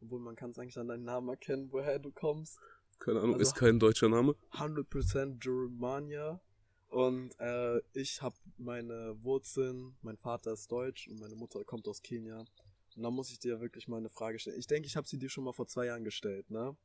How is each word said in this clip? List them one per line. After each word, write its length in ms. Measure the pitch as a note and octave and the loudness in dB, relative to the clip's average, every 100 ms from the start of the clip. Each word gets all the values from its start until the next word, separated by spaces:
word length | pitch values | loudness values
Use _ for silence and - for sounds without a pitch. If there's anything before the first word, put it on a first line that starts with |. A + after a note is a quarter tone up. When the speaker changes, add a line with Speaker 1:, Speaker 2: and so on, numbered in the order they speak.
Speaker 1:
obwohl 200 | A2+ B2 | -8 -8
man 160 | A#2+ A2+ | -8 -10
kann's 220 | B2 A#2+ | -10 -10
eigentlich 200 | B2 B2 | -10 -8
an 100 | A#2+ | -6
deinem 160 | A#2+ A#2+ | -6 -2
Namen 240 | B2 B2 | -2 -2
erkennen, 380 | C3 - C#3 C3+ | -6 -2 -2 -2
woher 260 | C3 C#3+ C#3+ | -2 0 0
du 140 | C#3+ | -2
kommst. 460 | - D#3 D3+ D#3 - - - _ _ | -2 0 0 -4 -14 -18 -20 _ _
Speaker 2:
Keine 200 | - A2 | 2 4
Ahnung, 140 | A2 - | 6 6
Speaker 1:
Also 80 | |
Speaker 2:
ist 120 | - - | 6 8
kein 240 | A#2+ A2+ | 8 10
deutscher 280 | A2 A2 A2+ | 8 8 8
Name. 280 | A#2 C3 D3 _ - | 8 6 4 _ -6
Speaker 1:
hundert 300 | D3+ D3+ C3+ | -4 -2 -2
Prozent 500 | C#3 C3 C#3 C#3 B2+ | 0 2 2 0 -4
Germania. 1000 | B2+ B2+ B2+ A#2+ B2 C3+ D3 D3 D3+ F3 - _ _ _ _ | -2 0 0 -2 -2 -2 -4 -6 -6 -6 -12 _ _ _ _
Und, 440 | B2+ B2+ B2+ B2+ - | 4 4 4 -4 -6
äh, 400 | A#2+ A#2+ B2 A#2+ - - | -2 0 2 2 0 -4
ich 260 | C3+ - | -4 -4
hab 140 | C3 - - - | -6 -8 -18 -12
meine 580 | B2 A#2+ A#2 A2+ A2+ A2 A#2 | -8 -6 -6 -8 -8 -8 0
Wurzeln, 720 | C3+ - - C3 B2+ B2+ C3 | 0 0 -2 -2 -2 -10 -12
mein 160 | A2 A2 | -12 -10
Vater 340 | B2 A#2 - | -6 -6 -4
ist 180 | A2 - | -6 -4
deutsch 380 | A#2+ B2+ B2+ - | -4 -4 -6 -12
und 100 | A2 | -14
meine 160 | G#2+ A2 | -14 -12
Mutter 300 | A#2 - G#2 | -10 -10 -8
kommt 240 | A#2+ G#2+ | -6 -6
aus 140 | G2+ | -8
Kenia. 420 | - A#2 A2 A2+ A2 _ - _ _ - | -8 -8 -8 -10 -14 _ -20 _ _ -6
Und 80 | |
da 80 | A#2 | -2
muss 200 | B2+ B2+ | -2 -4
ich 80 | B2 | -6
dir 220 | B2 A2+ | -4 -2
wirklich 260 | A#2 - - | -4 -8 -8
mal 80 | A2+ | -6
eine 140 | A2 | -6
Frage 280 | - A2+ A2 | -6 -6 -4
stellen. 200 | - F#2+ | -6 -8
Ich 80 | B2 | 0
denke, 200 | D3+ D3 | 0 0
ich 100 | D#3 | -4
hab 80 | C#3+ | -4
sie 120 | C#3+ | -6
dir 120 | C3 | -6
schon 140 | - C3 | -4 -6
mal 100 | - | -4
vor 120 | A#2+ | -4
zwei 200 | - B2 | -2 -2
Jahren 180 | A#2 A2 | -2 -6
gestellt, 460 | - G#2+ G2 - | -4 -4 -6 -6
ne? 260 | A2 B2 D3 | -6 -4 -6